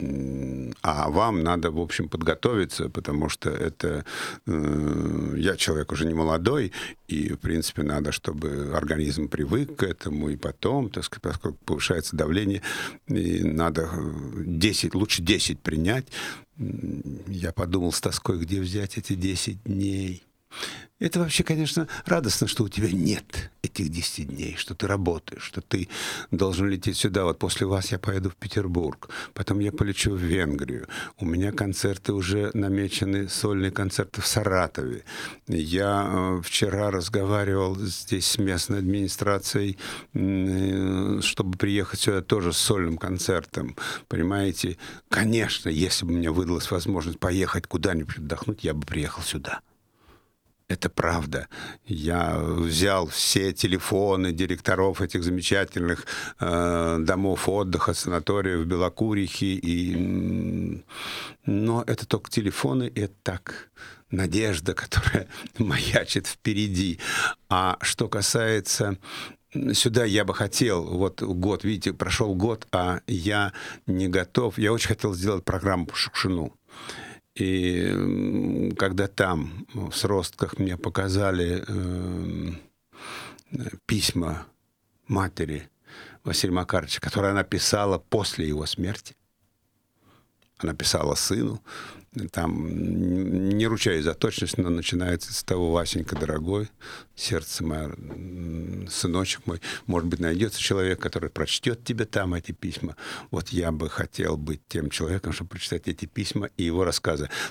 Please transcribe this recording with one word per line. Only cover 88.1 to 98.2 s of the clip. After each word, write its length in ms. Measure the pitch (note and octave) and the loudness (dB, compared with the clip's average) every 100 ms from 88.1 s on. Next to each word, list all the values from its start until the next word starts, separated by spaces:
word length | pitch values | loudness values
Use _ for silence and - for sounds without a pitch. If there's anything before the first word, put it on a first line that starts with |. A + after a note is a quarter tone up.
| A2 G2 - D#2 | 0 0 -2 -2
его 200 | D2+ D#2 | 0 -2
смерти. 500 | - F2 G#2+ - - _ _ _ _ _ _ _ _ _ _ _ _ _ - | -2 -2 -4 -10 -20 _ _ _ _ _ _ _ _ _ _ _ _ _ -6
Она 160 | D#2+ | -4
писала 400 | D#2 - - D2+ C#2+ | -2 2 2 2 2
сыну. 440 | - G#2 A2+ G#2+ - - - - - - F2 | 2 0 0 -2 -10 -14 -14 -16 -12 -8 -6
Там, 360 | - E2 D#2+ D#2+ | -2 -2 -2 -2
м, 840 | E2+ F2 F2 F2+ F2+ F#2 F#2 F#2+ | -2 0 0 2 2 0 0 2
не 180 | G#2 A2+ | 4 2
ручаюсь 380 | A2+ A2+ E2 | 2 2 2
за 80 | D#2 | 2
точность, 440 | D#2 A2+ - F2+ - | 2 0 0 -2 0
но 100 | F2+ | 2
начинается 640 | E2+ E2+ F2 F2+ F2 - | 2 0 0 0 0 -2
с 100 | - | -6
того: 300 | - F#2 E2+ | -2 0 2
«Васенька, 420 | E2+ E2 - D#2+ | 2 2 -2 -2
дорогой, 540 | D#2 D#2 D#2 D#2 G2+ G#2+ - - - - - | -4 -2 -2 -2 -2 -4 -10 -18 -16 -18 -8
сердце 480 | - E2 D#2 - | -4 -4 -4 -6
моё, 240 | D#2+ D#2 D2+ - | -4 -4 -6 -8
м, 920 | D2+ - | -12 -12